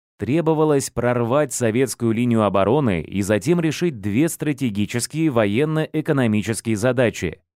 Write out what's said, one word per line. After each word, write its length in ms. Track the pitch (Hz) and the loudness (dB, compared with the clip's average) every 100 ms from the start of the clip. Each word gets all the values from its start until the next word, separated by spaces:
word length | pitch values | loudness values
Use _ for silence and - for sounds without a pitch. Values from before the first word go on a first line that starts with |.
| _ - | _ -8
Требовалось 720 | 104 160 156 156 156 139 - | -2 0 2 2 2 2 0
прорвать 600 | - 120 120 113 143 151 | -2 0 0 0 0 0
советскую 640 | - 117 113 123 - 117 | -2 0 2 0 0 -2
линию 300 | 110 123 113 | 0 2 2
обороны 580 | 101 98 95 143 127 85 | 4 4 2 2 2 -2
и 200 | - 95 | -4 -4
затем 380 | 98 107 120 175 | 0 0 0 0
решить 400 | 160 - 175 117 | 0 -2 -4 -4
две 300 | 101 107 165 | -2 0 0
стратегические 1000 | - 151 135 131 101 101 120 - 151 160 | -2 -6 -4 -2 -2 -2 -2 -4 -2 0
военно-экономические 1500 | 117 101 107 156 156 156 156 156 139 120 107 98 113 113 107 | 2 2 2 0 -2 -2 -4 -2 0 2 0 -2 -4 -2 0
задачи. 640 | 123 123 117 - 85 - _ | 0 2 0 0 -6 -8 _